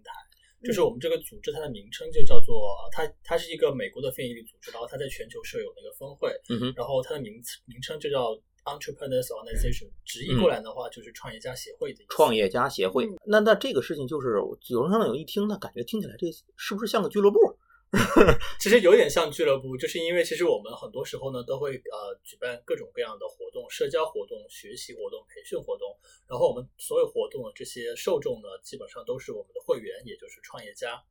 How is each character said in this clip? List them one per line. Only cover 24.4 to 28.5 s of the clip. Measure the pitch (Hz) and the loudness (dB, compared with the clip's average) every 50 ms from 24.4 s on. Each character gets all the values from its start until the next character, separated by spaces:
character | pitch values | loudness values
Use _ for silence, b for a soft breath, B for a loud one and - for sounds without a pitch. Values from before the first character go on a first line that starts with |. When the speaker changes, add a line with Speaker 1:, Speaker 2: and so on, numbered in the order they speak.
| 104 - | -18 -20
Speaker 1:
学 | - - - 101 - | -20 -20 -20 -20 -18
习 | - - - | -18 -18 -18
活 | - - 104 - | -16 -14 -14 -14
动、 | - - - _ | -14 -16 -20 _
培 | - - - | -20 -20 -16
训 | - - | -12 -12
活 | - - - 98 - | -12 -10 -10 -12 -10
动， | 101 101 - b b b b b b | -12 -14 -16 b b b b b b
然 | - 127 | -12 -6
后 | 123 175 143 | -2 -2 -2
我 | |
们 | 117 123 131 - _ | -2 -4 -14 -18 _
所 | - - - 151 - | -18 -12 -6 -4 -4
有 | 165 | -4
活 | - - 117 107 - | -4 -4 -8 -8 -8
动 | - 131 117 | -10 -14 -16
的 | 107 - | -16 -18
这 | - 120 | -18 -18
些 | - - 127 117 117 117 | -16 -16 -14 -12 -12 -12
受 | - - - - - | -8 -6 -4 -4 -4
众 | - 139 120 110 | -4 -8 -10 -10
呢， | 107 98 | -14 -20